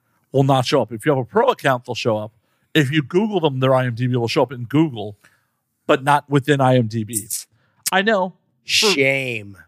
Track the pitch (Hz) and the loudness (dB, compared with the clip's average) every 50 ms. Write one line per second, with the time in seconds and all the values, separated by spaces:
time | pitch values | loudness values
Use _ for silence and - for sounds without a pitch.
0 | _ _ _ _ _ _ - 131 139 135 139 131 - - - 139 113 - 120 110 | _ _ _ _ _ _ 0 2 2 4 2 2 2 2 0 0 0 -2 -6 -4
1 | - 151 147 131 123 - - 208 247 262 226 - - 143 131 123 117 - 120 - | -2 0 0 0 -2 -2 0 0 2 2 0 0 0 0 0 0 -2 -8 -10 -4
2 | - 123 110 107 107 104 _ _ _ _ _ _ _ _ - 160 147 123 151 160 | -2 -2 -2 -2 -4 -8 _ _ _ _ _ _ _ _ 0 0 2 2 0 -2
3 | 147 120 175 180 220 214 208 180 156 151 135 131 131 131 131 131 127 123 113 110 | -2 0 0 0 0 0 0 0 0 0 0 0 2 2 2 2 0 -2 -2 -4
4 | 127 123 127 123 117 113 - 160 135 - 143 120 120 107 - 147 165 156 123 110 | -2 -2 0 -2 -2 -2 0 0 -2 -2 -4 -8 -8 -2 0 0 0 0 -2 -6
5 | 101 104 104 - _ _ _ _ _ _ _ _ _ _ _ _ _ - 156 151 | -10 -12 -14 -16 _ _ _ _ _ _ _ _ _ _ _ _ _ 0 0 2
6 | 131 139 143 147 - - 143 143 127 - 147 139 135 127 127 127 120 110 110 113 | 4 2 2 2 2 0 0 0 2 2 2 2 4 4 4 4 2 0 -4 -6
7 | 107 104 117 107 104 - - - - - _ _ _ _ _ _ - - 185 190 | -6 -6 -8 -8 -8 -8 -10 -12 -12 -14 _ _ _ _ _ _ -6 -2 0 0
8 | 196 214 226 190 185 190 - _ _ _ _ _ _ - - - - 214 185 143 | 2 2 0 0 -2 -4 -8 _ _ _ _ _ _ -4 -2 0 2 2 2 2
9 | 135 135 135 135 135 127 120 110 104 101 98 - - | 2 0 0 -2 -4 -6 -8 -10 -12 -14 -18 -20 -20